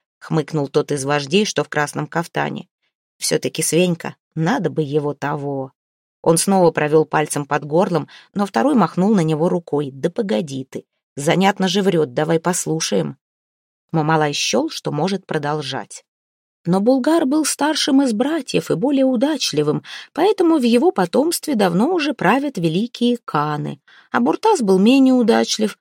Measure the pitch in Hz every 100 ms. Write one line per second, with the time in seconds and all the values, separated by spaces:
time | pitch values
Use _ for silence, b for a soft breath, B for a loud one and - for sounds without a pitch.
0 | _ _ - 160 151 156 139 151 143 147
1 | 135 147 139 185 214 - 147 151 147 143
2 | 151 170 170 - 147 - - _ _ _
3 | _ _ - 156 - - 156 156 180 165
4 | 135 - _ - 160 254 165 135 147 147
5 | 147 143 143 147 143 139 135 _ _ _
6 | _ _ - 165 - 190 175 160 151 156
7 | 151 156 151 143 143 147 147 156 208 170
8 | 139 B B 185 202 220 254 269 170 -
9 | 190 220 160 156 170 175 - 147 143 135
10 | 165 170 202 214 160 135 135 - - _
11 | _ - 143 170 190 196 190 185 196 170
12 | 151 123 156 165 170 180 - 160 - 196
13 | 147 139 _ _ _ _ _ _ _ 160
14 | 151 160 151 147 - 214 311 - - 147
15 | 175 190 - 160 147 151 139 131 98 -
16 | _ _ _ _ _ _ - 185 208 262
17 | 247 330 277 302 277 - 294 302 - 269
18 | 277 214 262 330 - 175 - 151 247 269
19 | 262 254 277 311 - 143 147 151 B B
20 | B - 392 440 339 320 240 233 330 359
21 | 180 214 311 330 - 247 190 170 254 370
22 | 285 - - 254 285 269 170 165 240 -
23 | 240 240 - 151 151 147 147 143 _ b
24 | b 123 247 339 440 392 208 190 208 269
25 | 262 254 226 226 226 - 214 -